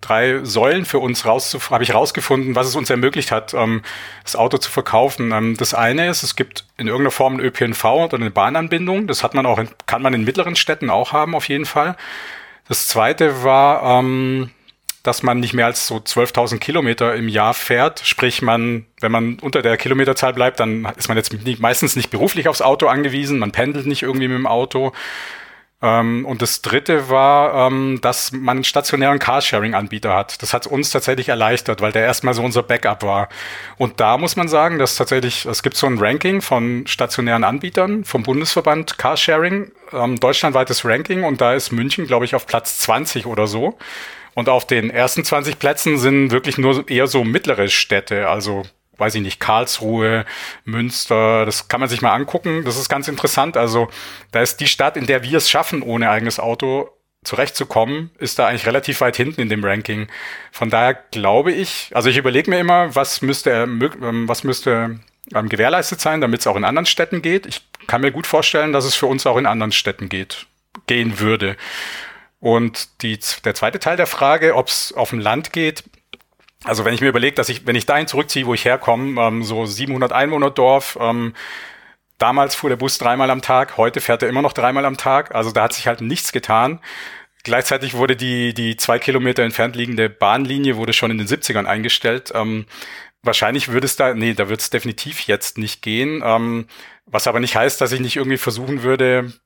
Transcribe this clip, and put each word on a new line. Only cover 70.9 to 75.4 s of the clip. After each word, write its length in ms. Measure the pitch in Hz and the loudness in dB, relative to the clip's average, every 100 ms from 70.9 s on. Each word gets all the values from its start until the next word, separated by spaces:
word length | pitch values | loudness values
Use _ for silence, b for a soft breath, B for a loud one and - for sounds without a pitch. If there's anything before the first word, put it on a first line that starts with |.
| 123 117 101 | 0 0 0
würde. 380 | 107 110 101 98 B B B B B B B _ | 0 0 -2 -6 B B B B B B B _
Und 640 | 120 113 117 113 - _ | 0 2 2 -4 -12 _
die 160 | 113 107 | -6 -6
z-, 260 | - - | -6 -4
der 100 | - | -4
zweite 260 | 101 110 - | 0 -2 0
Teil 160 | - 175 | -2 0
der 100 | 175 | 0
Frage, 480 | - 139 160 160 | 2 2 4 4
ob's 380 | 131 127 - - | 2 0 -2 -4
auf 180 | - 117 | -4 -4
dem 80 | 120 | -2
Land 340 | 107 120 | -2 -2